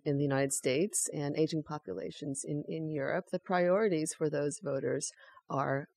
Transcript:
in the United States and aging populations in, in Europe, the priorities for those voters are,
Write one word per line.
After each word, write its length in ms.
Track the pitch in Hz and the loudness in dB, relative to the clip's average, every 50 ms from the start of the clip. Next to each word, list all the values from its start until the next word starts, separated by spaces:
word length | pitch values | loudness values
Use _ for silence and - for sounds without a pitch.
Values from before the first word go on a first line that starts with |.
| - | 2
in 120 | 151 143 | 0 2
the 60 | 139 147 | 2 2
United 300 | 143 139 135 139 139 135 | 2 2 2 2 2 0
States 560 | - - 135 127 143 180 208 - - - - | 0 2 2 2 4 2 2 0 -2 -2 -2
and 240 | - 151 147 143 151 | -2 -2 -2 0 2
aging 280 | - 160 156 - 156 151 | 2 2 2 2 -2 -4
populations 800 | - 151 151 - - 92 92 - 175 165 - 147 147 139 - - | -4 -8 -8 -8 -8 -8 -6 -6 -8 -8 -8 -6 -6 -6 -6 -4
in, 180 | 156 151 147 - | -4 -4 -4 -4
in 240 | - 165 160 160 156 | -4 -6 -4 -4 -4
Europe, 340 | 156 147 135 131 147 175 - - | -2 -2 0 0 0 -2 -2 -4
the 80 | - 180 | -6 -6
priorities 760 | - - 190 180 180 175 180 202 226 214 175 156 156 156 - | -2 0 2 2 4 4 4 4 4 4 2 2 0 -2 -2
for 140 | - 165 151 | -2 -2 0
those 300 | 151 143 147 147 143 - - | 0 0 0 -2 -2 -4 -4
voters 460 | 143 139 135 135 131 131 143 156 - - - - - - - - - | -4 -2 0 0 0 0 -2 -2 -6 -8 -12 -20 -20 -20 -20 -8 -4
are, 380 | 147 135 139 139 135 139 147 - _ | -2 0 2 2 0 0 -2 -4 _